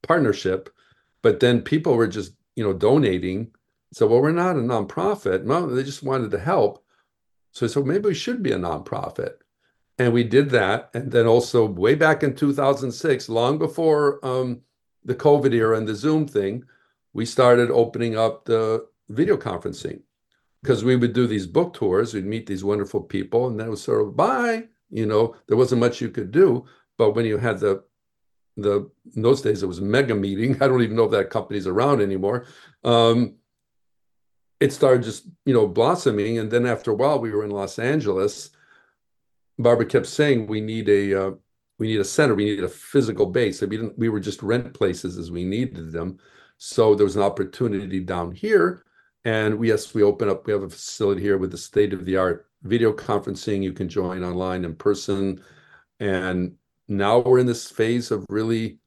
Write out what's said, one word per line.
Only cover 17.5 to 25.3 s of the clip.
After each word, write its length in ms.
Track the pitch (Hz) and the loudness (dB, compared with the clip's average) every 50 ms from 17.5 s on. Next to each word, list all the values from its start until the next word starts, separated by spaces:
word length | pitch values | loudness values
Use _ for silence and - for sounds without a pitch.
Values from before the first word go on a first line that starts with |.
| 123 123 123 113 | 8 6 4 2
opening 460 | - 117 117 117 - 117 117 117 110 | 4 2 2 2 0 -4 -4 -4 0
up 300 | 110 113 113 110 - _ | 0 0 0 -2 -4 _
the 400 | - 113 110 110 110 110 113 - _ _ _ _ _ | -2 0 0 0 0 -2 -4 -4 _ _ _ _ _
video 260 | 101 113 165 196 202 | -2 -2 2 2 0
conferencing, 640 | - - 117 92 87 - - - - - - - - _ _ _ _ _ _ _ _ _ _ _ _ - | 0 -2 -6 -8 -6 -8 -8 -10 -8 -10 -12 -12 -12 _ _ _ _ _ _ _ _ _ _ _ _ 0
'cause 180 | 135 127 104 | 0 0 2
we 140 | 110 127 127 | 4 2 4
would 160 | 123 120 120 | 4 2 2
do 140 | 104 123 123 | 2 0 0
these 200 | 113 107 104 95 | 0 0 -4 -6
book 280 | 85 85 - 175 - - | 0 0 0 0 0 -4
tours. 400 | - 117 98 92 98 117 117 113 | -4 -2 0 2 0 0 0 -4
We'd 100 | 104 92 | -8 -6
meet 220 | 101 107 113 113 | -6 -8 -8 -8
these 180 | - 101 92 95 | -8 -10 -6 -2
wonderful 380 | 101 104 104 98 101 - 104 | -2 -2 -2 -4 -2 -2 -2
people. 440 | - - - 95 95 - - 117 123 127 | -2 -2 -6 -6 -6 0 0 0 0 0
And 120 | 113 107 | -4 -6
then 60 | 110 | -6
it 40 | 113 | -6
was 120 | 107 104 | -8 -8
sort 180 | - - 120 110 | -4 -2 0 0
of, 160 | 107 104 - | 0 0 0
"Bye." 520 | - 165 226 262 254 240 233 226 226 233 _ _ _ _ _ | 0 2 2 2 0 0 -2 -2 -4 -6 _ _ _ _ _
You 160 | - 113 110 | -6 -4 -2
know, 300 | 104 107 107 113 110 | 0 2 2 2 2